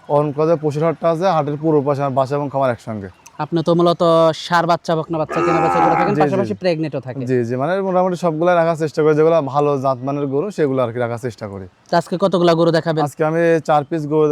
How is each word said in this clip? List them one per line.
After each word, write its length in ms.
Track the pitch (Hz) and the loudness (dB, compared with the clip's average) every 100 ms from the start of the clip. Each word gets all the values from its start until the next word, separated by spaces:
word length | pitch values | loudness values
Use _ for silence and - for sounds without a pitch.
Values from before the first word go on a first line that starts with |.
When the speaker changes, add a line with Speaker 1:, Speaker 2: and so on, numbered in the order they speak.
| - | -2
Speaker 1:
অরণকুলাতে 480 | 147 151 143 160 170 | 0 0 0 0 0
পশুর 220 | 151 143 | 0 -2
হাটটা 240 | 165 151 165 | -2 0 -2
আছে, 160 | 165 190 160 | 0 0 0
হাটের 220 | 147 147 | -2 -2
পূর্ব 160 | 160 151 139 | 2 2 2
পাশে 140 | 139 | -2
আমার 120 | 143 131 | -2 0
বাসা 160 | 131 143 | 0 -2
এবং 140 | 143 | -4
খামার 180 | 135 135 117 | -2 0 -2
একসঙ্গে। 340 | - 110 95 - - _ | -6 -10 -10 -16 -20 _
Speaker 2:
আপনি 160 | 151 170 160 | -4 -2 0
তো 60 | |
মূলত 580 | 170 175 170 170 165 165 156 - | 2 2 2 2 4 4 0 -2
ষাঁড় 220 | 175 165 | 0 2
বাচ্চা, 240 | 170 - 165 | 0 0 -4
বকনা 220 | 156 165 | -2 -4
বাচ্চা 180 | 156 - 175 | -4 -2 0
কেনা 140 | 165 | 0
বেচা 160 | 165 170 165 | 2 2 2
করে 100 | 165 | 2
থাকেন, 200 | 143 139 | 0 2
Speaker 1:
জি, 60 | |
জি। 0 | |
Speaker 2:
পাশাপাশি 320 | 147 190 113 | 0 0 -2
প্রেগনেটও 460 | - 185 156 156 139 | -2 -2 -2 -2 -6
থাকে। 260 | 127 131 123 | -8 -8 -2
Speaker 1:
জি, 200 | 127 117 | 0 0
জি, 100 | 127 | -2
মানে 260 | 143 190 190 | -2 -2 0
মোটামুটি 280 | 180 185 180 | 0 0 0
সবগুলাই 400 | 175 156 175 175 | -2 0 2 2
রাখার 220 | 165 160 | 2 0
চেষ্টা 200 | 156 - | -2 2
করি, 100 | 151 151 | 2 4
যেগুলো 260 | 156 165 | 4 4
ভালো 400 | 139 139 147 143 135 | 0 0 0 0 0
জাতমানের 400 | 131 131 143 143 | -2 -4 -4 -2
গরু 180 | 139 190 185 | -2 -4 -2
সেগুলো 220 | 151 131 | 0 0
আর 60 | 120 | -2
কি 60 | 113 | -2
রাখার 220 | 120 117 123 | -4 -4 -8
চেষ্টা 180 | - 107 | -10 -12
করি। 180 | 98 92 _ _ | -12 -14 _ _
Speaker 2:
তো 40 | 175 | -2
আজকে 180 | - 180 | 0 -2
কতগুলা 300 | 196 175 175 165 | 0 2 2 4
গরু 120 | 170 160 | 2 2
দেখাবেন? 260 | 165 156 151 | 0 -2 -2
Speaker 1:
আজকে 140 | - 156 | -2 -2
আমি 120 | 160 170 165 - | 0 2 0 2
চার 140 | 151 139 | 0 0
পিস 140 | 165 147 | -6 -2
গরু 200 | 151 151 | 2 2